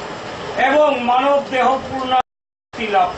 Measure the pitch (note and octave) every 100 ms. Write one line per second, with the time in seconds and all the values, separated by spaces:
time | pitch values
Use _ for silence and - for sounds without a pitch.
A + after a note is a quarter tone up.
0 | - - - - - - B3+ D4 D4+ C4
1 | A#3+ B3 C#4 C#4+ - C4 B3 C4+ C4 C4
2 | B3+ B3+ - _ _ _ _ - A3 G3
3 | F3+